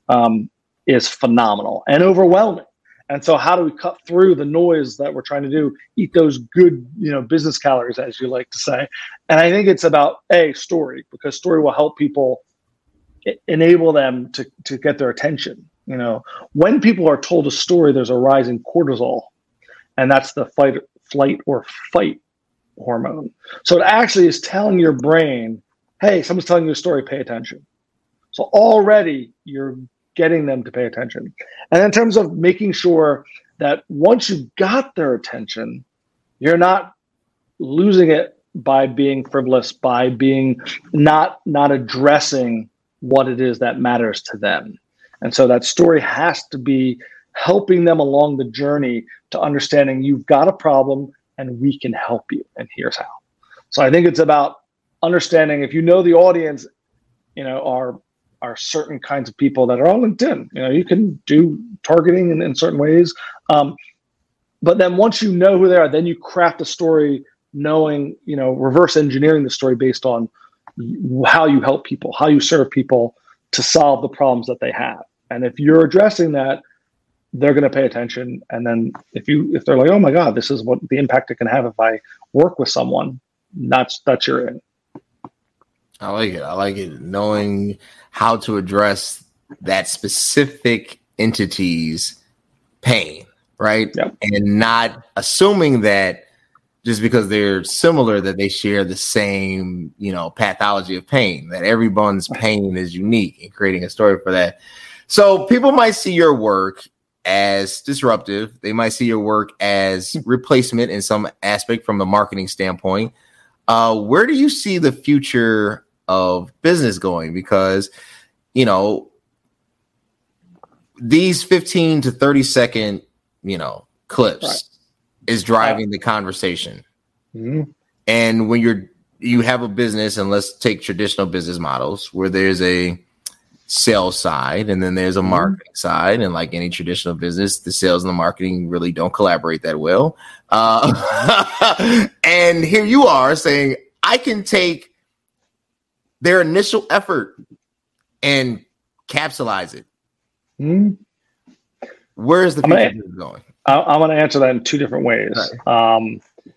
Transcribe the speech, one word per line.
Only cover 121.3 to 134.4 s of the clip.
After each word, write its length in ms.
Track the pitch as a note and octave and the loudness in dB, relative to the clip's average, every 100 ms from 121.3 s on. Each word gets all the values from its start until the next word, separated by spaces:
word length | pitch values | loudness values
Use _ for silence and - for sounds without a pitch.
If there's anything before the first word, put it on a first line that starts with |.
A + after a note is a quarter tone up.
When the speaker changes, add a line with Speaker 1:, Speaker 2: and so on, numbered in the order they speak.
| F3 | 0
Speaker 2:
fifteen 580 | - F3+ F3+ F3+ D#3+ D#3 | 0 0 0 0 2 0
to 80 | B2+ | -2
thirty 320 | B2 C#3 C#3 | 0 2 2
second, 600 | C3 C3 A#2 A2+ G#2+ G2 - _ _ _ | 2 2 0 0 -6 -6 -12 _ _ _
you 160 | F#2 F2+ | -10 -10
know, 280 | C#2 G1+ _ _ - | -10 -14 _ _ -6
clips 360 | - A2+ - | 0 0 -2
Speaker 1:
Right. 180 | C#3+ - - _ _ _ _ _ - | -8 -8 -12 _ _ _ _ _ -6
Speaker 2:
is 160 | A2+ | -4
driving 440 | F#2+ A2+ A2+ A2 G#2+ | 2 2 2 -2 -6
Speaker 1:
Yeah. 40 | |
Speaker 2:
the 60 | G2+ | -6
conversation. 840 | - G#2+ F#2+ F#2 F#2 E2+ - G1+ _ _ _ _ _ A2+ | -4 -4 -6 -6 -6 -6 -10 -16 _ _ _ _ _ -14
Speaker 1:
Mm-hmm. 340 | A2+ D3+ D3 _ _ _ - | -8 -6 -8 _ _ _ -2
Speaker 2:
And 420 | A2+ A2+ A2+ A2 | 0 0 0 0
when 120 | A#2+ | 0
you're, 280 | A#2 G#2 F#2+ _ _ _ | 0 -2 -6 _ _ _
you 240 | A#2+ A#2+ | -2 0
have 200 | A#2 B2+ | 0 -2
a 60 | A#2+ | -4
business, 480 | G2+ A#2 G#2+ G#2+ G#2 | -4 -4 -2 -4 -4
and 140 | G2 | -2
let's 240 | G2+ G2 | -2 -4
take 260 | - A#2+ G2+ | -4 -4 -4
traditional 460 | - F2+ G#2 - F#2+ | -6 -4 -4 -4 -4
business 320 | F2+ E2 F2 | -6 -8 -8
models 540 | D#2 B1+ C2+ G2+ - | -6 -6 -6 -8 -10
where 140 | F#2 F#2 | -6 -2
there's 320 | F#2+ F#2+ F2+ | 0 0 0
a 360 | F2+ F2+ F2+ F2 _ _ - - _ _ - | 0 0 -2 -6 _ _ -20 -20 _ _ -8
sales 520 | - - G#2 F2+ - | -2 2 2 0 -4
side 520 | F2+ D2 | -4 -4